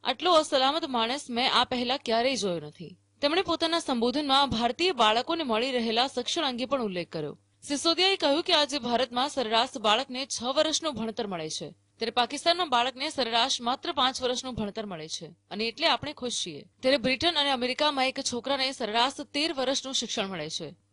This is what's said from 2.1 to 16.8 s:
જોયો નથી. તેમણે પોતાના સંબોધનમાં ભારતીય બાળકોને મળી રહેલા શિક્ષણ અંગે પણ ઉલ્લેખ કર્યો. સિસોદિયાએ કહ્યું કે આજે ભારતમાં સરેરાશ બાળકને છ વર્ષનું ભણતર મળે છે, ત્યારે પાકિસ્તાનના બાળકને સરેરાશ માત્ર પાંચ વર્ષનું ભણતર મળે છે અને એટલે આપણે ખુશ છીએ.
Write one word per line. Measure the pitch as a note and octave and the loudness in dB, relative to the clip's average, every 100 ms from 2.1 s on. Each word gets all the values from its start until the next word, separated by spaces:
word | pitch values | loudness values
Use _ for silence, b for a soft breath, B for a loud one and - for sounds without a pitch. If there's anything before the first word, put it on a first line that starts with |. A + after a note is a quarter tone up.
| A3+ B3 B3+ | 2 2 0
જોયો | F#3+ E3+ | -2 -4
નથી. | D3+ D3+ E3 - _ _ | -8 -14 -16 -16 _ _
તેમણે | C#4+ E4+ | 0 2
પોતાના | F#4 E4 E4 E4+ | 0 0 0 0
સંબોધનમાં | D#4 B3 A#3+ C4 D4 C4+ C#4 | 0 0 2 0 2 2 2
ભારતીય | A#3+ A#3+ - F4+ | 0 0 2 0
બાળકોને | C4+ A3 A3 B3+ E4 | 4 4 4 0 -2
મળી | C#4 A3 C4 | 0 0 0
રહેલા | B3 A3+ A3 C4+ | 0 0 0 0
શિક્ષણ | - A#3 F4 D4 | -2 -2 -2 -2
અંગે | A#3+ B3 | -2 -2
પણ | C#4 | -2
ઉલ્લેખ | A3 F3 E3 | -2 -4 -6
કર્યો. | E3 D3 - _ _ | -6 -8 -10 _ _
સિસોદિયાએ | - C#4+ E4 E4 F#4+ G4 | -6 0 0 4 2 4
કહ્યું | D4+ C#4+ | 2 2
કે | E4+ | 4
આજે | D#4+ D4 C#4 | 2 2 -2
ભારતમાં | A#3+ A#3 C4 A#3+ C#4 | 0 0 0 0 -2
સરેરાશ | - A3+ A3+ C4 B3+ | -2 0 2 0 0
બાળકને | G#3 A3 C4+ B3 C4+ | 2 2 0 -8 -6
છ | - | -6
વર્ષનું | A#3+ C4+ D#4 D4 D#4+ | 0 2 2 2 -2
ભણતર | B3 A3+ A3+ G#3 | -4 -6 -4 -4
મળે | F3 D#3 | -4 -6
છે, | - D3+ | -8 -10
ત્યારે | - _ _ A3+ | -14 _ _ -2
પાકિસ્તાનના | B3 A#3+ C#4+ E4+ E4+ F4 | 0 0 0 0 0 2
બાળકને | B3 B3 B3+ D4 | 2 2 -2 -6
સરેરાશ | D4 A3+ A#3 B3+ - | -2 0 2 0 0
માત્ર | A#3 C4+ E4 | -2 -2 -4
પાંચ | D4+ C4 C4 | 2 0 2
વર્ષનું | B3 B3 C4 | -2 -2 -4
ભણતર | A3+ G#3 G3+ G#3 | -6 -6 -6 -8
મળે | E3+ D#3+ | -10 -10
છે | - D#3 E3 _ | -10 -12 -18 _
અને | F#3+ A3+ | -4 -4
એટલે | A3+ D#4+ | 0 2
આપણે | B3 C#4 | 2 -2
ખુશ | D4 B3 - F3+ | -8 -6 -4 -6
છીએ. | D3 - _ | -10 -16 _